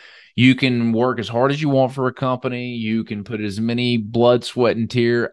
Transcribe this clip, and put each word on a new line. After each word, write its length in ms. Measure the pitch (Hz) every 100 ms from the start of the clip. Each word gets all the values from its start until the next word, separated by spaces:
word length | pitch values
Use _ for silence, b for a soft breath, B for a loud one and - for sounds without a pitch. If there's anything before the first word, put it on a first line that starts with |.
| b b b -
You 200 | 127 127
can 380 | 131 123 117
work 260 | 113 123 123
as 80 | 104
hard 240 | 120 135
as 100 | 143
you 80 | 151
want 240 | 135 127
for 140 | 135 127
a 60 |
company. 560 | 120 135 127 127 123 123
You 300 | 120 110 113
can 200 | 107 104
put 160 | 101 110
as 200 | 104 98
many 380 | 113 120 123 120
blood, 460 | 107 117 120 123
sweat, 320 | - - 120 110
and 140 | 113
tear 400 | 127 117 120 117